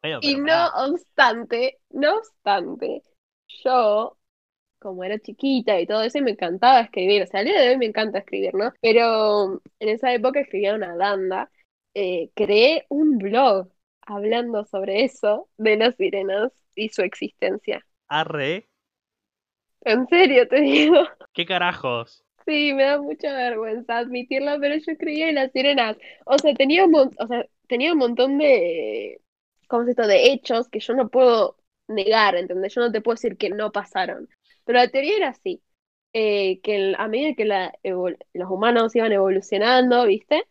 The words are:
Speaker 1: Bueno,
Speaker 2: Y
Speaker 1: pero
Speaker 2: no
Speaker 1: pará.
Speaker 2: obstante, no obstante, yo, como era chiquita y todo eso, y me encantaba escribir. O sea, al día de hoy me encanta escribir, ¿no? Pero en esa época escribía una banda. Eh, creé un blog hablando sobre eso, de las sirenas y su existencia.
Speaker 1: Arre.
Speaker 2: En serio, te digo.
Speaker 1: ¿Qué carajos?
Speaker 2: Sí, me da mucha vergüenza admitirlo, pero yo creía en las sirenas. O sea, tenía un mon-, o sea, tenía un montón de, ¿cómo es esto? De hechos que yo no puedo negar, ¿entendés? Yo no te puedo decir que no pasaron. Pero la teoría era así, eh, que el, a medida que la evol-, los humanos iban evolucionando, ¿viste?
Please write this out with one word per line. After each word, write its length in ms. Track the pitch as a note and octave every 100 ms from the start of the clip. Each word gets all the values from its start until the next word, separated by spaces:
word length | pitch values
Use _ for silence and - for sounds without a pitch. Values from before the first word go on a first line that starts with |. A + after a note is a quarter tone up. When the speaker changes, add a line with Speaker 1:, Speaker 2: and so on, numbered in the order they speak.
Speaker 1:
Bueno, 180 | D#3 D#3+
Speaker 2:
Y 120 | D4
Speaker 1:
pero 120 | C#4 D4
Speaker 2:
no 60 | E4 E4+
Speaker 1:
pará. 140 | - C4+
Speaker 2:
obstante, 920 | F4 _ - B3+ A#3 A#3 A#3 C4 - _
no 260 | C4 D4 G#4+
obstante, 840 | A4+ _ - G3 F3 - - D4 _ _ _ _ _ -
yo, 520 | C4 B3+ A3 G#3 A#3 _ _ _ _ _ _ _
como 220 | G3+ F#3
era 140 | F#3 G#3+
chiquita 640 | - - C#4 C4 A3+ G3
y 60 | F3
todo 160 | G#3+
eso, 160 | A3+ C#4+
y 40 |
me 100 | C4
encantaba 480 | G#3+ F3 F#3 A#3+ C4
escribir. 420 | A#3 - F#3 G#3
O 40 | F#3
sea, 140 | G3
al 60 | A#3
día 140 | G4+
de 100 | B3
hoy 80 | C4
me 80 | A3+
encanta 320 | G#3+ A3 G3
escribir, 340 | - G3 G3
¿no? 180 | F#3+ A3+ _
Pero 800 | A3+ A3+ A#3 A3 G#3+ G#3 G3 F#3+ - _
en 80 | G#3+
esa 240 | A3 B3+
época 260 | B3 B3 C#4+
escribía 340 | C#4 F#3+ G3
una 200 | G#3+ F3+
banda. 560 | E3+ G3 G3 F#3 F#3 - _ _ _ _
Eh, 360 | G3+ F#3 F3+ D#3+
creé 520 | - G3+ G#3 B3+ D#4+ -
un 300 | C#4+ D#4 B3+
blog 500 | G3 A3+ C4+ G3 F#3 _ _ _
hablando 640 | - G#3 G#3 A#3 A#3+ A3 G#3
sobre 380 | G3 G3 G3
eso, 440 | C4 - G#3 G#3+ F#4 -
de 200 | G#3+ G#3+
las 200 | A3+ A#3+
sirenas 560 | F#3+ G3+ F#3+ G3 A#3+ _ _ -
y 140 | A3
su 120 | -
existencia. 840 | F#3 - - _ F#3+ G#3+ - - _ _ _
Speaker 1:
Arre. 600 | D3+ D#3+ D#3 C#3 F3+ _ _ _ _ _ _ _ _ _ _ _ _
Speaker 2:
En 260 | - A3 B3+
serio, 380 | F4 F#4 C4+ A#3+
te 140 | C4+
digo. 420 | C#4+ C#4+ D4+ E4 F4 - -
Speaker 1:
¿Qué 140 | - F3
carajos? 760 | F3+ F3 F3 C3 A#2+ A#2 _ _ _ -
Speaker 2:
Sí, 260 | D4+ D4
me 100 | C4+
da 160 | C4+ C#4+
mucha 320 | C#4+ D4+ D4+
vergüenza 640 | C4+ B3 A3 A3+ A3 A#3+ A#3
admitirlo, 540 | A#3+ B3 B3 C4+ C#4+ D4
pero 160 | C#4+ D4+
yo 200 | D4+ D#4
creía 320 | D#4+ D4+ D#4+
en 60 | D4
las 140 | C4
sirenas. 440 | C4 C#4 C#4 A3+ G#3+ - - -
O 120 | C#4
sea, 160 | D#4
tenía 300 | A#3 C4+ E4
un 80 | F#4+
mon-, 180 | D#4 C4+ -
o 80 | A3+
sea, 180 | A#3+ - _ _
tenía 260 | A#3+ D4+
un 60 | D#4+
montón 400 | B3 A#3+ C4 C#4
de, 840 | D4+ A#3+ F3 E3 A2 A2 G#2 - _ _ _ _ _
¿cómo 140 | A#3+
es 60 | A#3+
esto? 160 | A#3+ A3
De 240 | G3 B3
hechos 360 | C#4 - A#3 A#3+
que 100 | A3
yo 140 | -
no 140 | B3+ A#3
puedo 480 | C4+ B3+ A#3 G3 - _ _ -
negar, 480 | G#3+ G3 A3 G#3 F3
¿entendés? 380 | F3+ F#3 F#3+
Yo 80 | A#3+
no 100 | A#3+
te 80 | G#3+
puedo 140 | A3
decir 220 | A3+ A#3 F#3+
que 140 | G#3
no 220 | G3+ G#3+
pasaron. 560 | G#3 G3+ F#3+ F3 - - _ _ _
Pero 140 | - B3
la 100 | B3
teoría 280 | C4+ C#4+ G#4
era 120 | D#4
así, 300 | - F#3+ - _ _ _ _ _
eh, 480 | A3+ G#3+ G3+ F#3+ F#3
que 160 | - G3+
el, 180 | G3 F#3+
a 100 | A3
medida 260 | A3+ D4+
que 100 | C4 G#3+
la 260 | G3 F3+ -
evol-, 360 | G3 F3+ F3+ - -
los 160 | F3 F#3
humanos 440 | F#3 A3+ A#3+ A3+
iban 180 | A#3 A3+
evolucionando, 960 | G3+ F#3+ F#3+ - G3+ A3 B3+ B3+ A#3+ A#3+
¿viste? 380 | G#3+ _ D4+ A4+